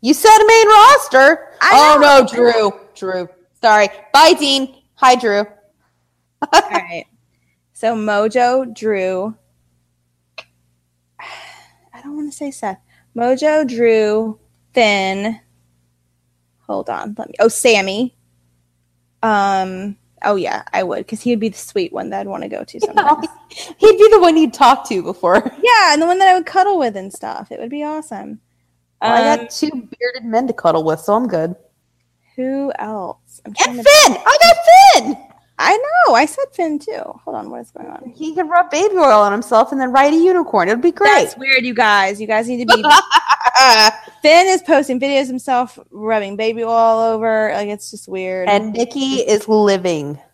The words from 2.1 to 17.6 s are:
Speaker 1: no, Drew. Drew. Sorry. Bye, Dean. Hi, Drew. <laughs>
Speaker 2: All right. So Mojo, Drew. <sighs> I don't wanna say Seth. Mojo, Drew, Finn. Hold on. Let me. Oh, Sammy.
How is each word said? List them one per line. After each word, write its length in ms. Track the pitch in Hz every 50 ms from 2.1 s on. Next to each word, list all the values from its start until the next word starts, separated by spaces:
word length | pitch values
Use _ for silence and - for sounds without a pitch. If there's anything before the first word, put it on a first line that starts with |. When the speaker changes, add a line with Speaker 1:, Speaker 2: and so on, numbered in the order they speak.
| 285 277
Speaker 1:
no, 40 | 254 208
Drew. 520 | - 233 240 240 233 226 214 202 196 - - _ _
Drew. 340 | - - 185 185 185 180 175 _ _ _ _ _ _
Sorry. 280 | - 226 214 208 208 196 - - - _
Bye, 220 | _ 277 311 320 359
Dean. 420 | - 294 285 277 269 269 262 _ _ _ _ _
Hi, 180 | _ - 262 254
Drew. 240 | 247 240 226 202 202
<laughs> 1120 | 208 208 - _ _ _ _ _ _ _ _ _ _ _ _ _ _ _ _ _ - -
Speaker 2:
All 100 | - 339 403 -
right. 340 | 208 196 185 175 170 165 - _ _ _ _ _ _ _ _ _ _ _ _ _ _
So 220 | _ - 220 233
Mojo, 800 | 220 214 214 208 202 208 220 214 247 247 247 247 262 269 247 220
Drew. 600 | - 220 220 208 196 185 185 190 185 190 220 220 _ _ _ _ _ _ _ _ _ _ _ _ _ _ _ _ _ _ _ _ -
<sighs> 0 | - _ _ _ _ _ _ _ _ _ _ _ _ _ _ _ - - - - - - - _ _ _ _ _ _ _ _
I 80 | -
don't 140 | _ 277 294
wanna 160 | 302 302 294
say 200 | 277 - 302 285
Seth. 280 | 269 - - 208 190 - _ _ _ _ _ _ _
Mojo, 520 | 233 233 240 262 262 294 311 302 311 311 254
Drew, 720 | 254 226 233 233 226 220 214 208 208 214 226 220 214 _ _ _ _ _ _ _ _
Finn. 640 | 254 233 214 202 202 190 190 190 196 202 220 226 214 _ _ _ _ _ _ _ _ _ _ _ _ _ _ _ _ _ _ _ _ _ _ _ _ _ _
Hold 220 | 202 196 185 -
on. 260 | - - - - 208 -
Let 100 | - -
me. 60 | - -
Oh, 80 | 202 226
Sammy. 680 | 220 -